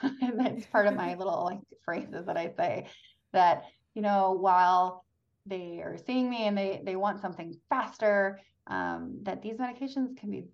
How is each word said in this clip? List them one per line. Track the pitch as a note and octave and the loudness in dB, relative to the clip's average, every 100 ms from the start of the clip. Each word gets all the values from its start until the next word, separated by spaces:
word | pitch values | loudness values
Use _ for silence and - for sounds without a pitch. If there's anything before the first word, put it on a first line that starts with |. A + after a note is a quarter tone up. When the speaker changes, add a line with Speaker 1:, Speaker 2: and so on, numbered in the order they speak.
Speaker 1:
<laughs> | C4+ - | -4 -2
And | B3 A3 | -2 0
that's | A#3+ - - | -2 -2 0
part | - G#3 | 2 4
of | |
my | F#3+ F3+ | 2 -2
Speaker 2:
<laughs> | F3+ | -4
Speaker 1:
little, | F#3+ E3+ | -2 -2
like, | F3 G3+ - - | -2 -4 -12 -14
phrases | - E3+ - F3 F3+ | -6 -6 -6 -8 -4
that | E3+ | -4
I | E3 - | -4 -2
say, | F3 - F#3 - - _ _ | -2 -2 -6 -16 -20 _ _
that, | F#3+ F3 - - _ _ | 6 6 4 -2 _ _
you | A3 | -4
know, | G#3 G3+ F#3+ | 2 4 4
while | F#3 F#3+ F3+ F3+ F3+ F3+ F3+ _ _ _ _ G3 | 4 4 6 6 6 4 -2 _ _ _ _ -10
they | F#3 F3 E3+ | -8 -8 -8
are | - E3+ | -8 -8
seeing | - B3+ B3 | -4 0 0
me | A#3+ G#3+ | 0 0
and | G3+ | 0
they, | G3 F3+ | 0 -2
they | G3 F#3 | -4 -2
want | G3+ G3 | -2 -2
something | F#3+ F3 E3 E3+ - | -6 -8 -12 -10 -4
faster, | C4 - - D#4+ G3+ G3 - - _ - | -2 -4 0 2 4 2 -2 -16 _ -8
um, | - - - - - | -4 -4 -4 -8 -10
that | G3+ F#3 | -8 -6
these | G#3+ A3 | -6 -6
medications | B3+ B3 C4+ C#4 B3+ B3+ | -6 -6 -6 -2 -4 -4
can | G#3 | -8
be | G3 F3+ | -8 -10